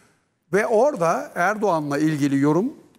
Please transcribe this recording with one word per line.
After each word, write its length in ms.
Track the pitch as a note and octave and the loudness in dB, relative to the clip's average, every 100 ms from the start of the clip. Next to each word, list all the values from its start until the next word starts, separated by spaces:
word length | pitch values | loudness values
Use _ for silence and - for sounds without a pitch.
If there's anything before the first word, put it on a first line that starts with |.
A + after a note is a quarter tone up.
| _ _ _ _ _ | _ _ _ _ _
Ve 140 | F3+ A3+ | -2 0
orada 680 | G#3+ C4+ C4+ E3 G#3 D4 | 2 2 2 0 0 -4
Erdoğan'la 640 | - F3+ G#3+ G#3 E3 D3 C#3+ | -2 -2 0 0 -2 -2 -2
ilgili 400 | D#3 D#3 C#3+ C#3 | 0 0 0 2
yorum, 340 | C#3+ D3+ B3 - - | 2 2 0 -6 -20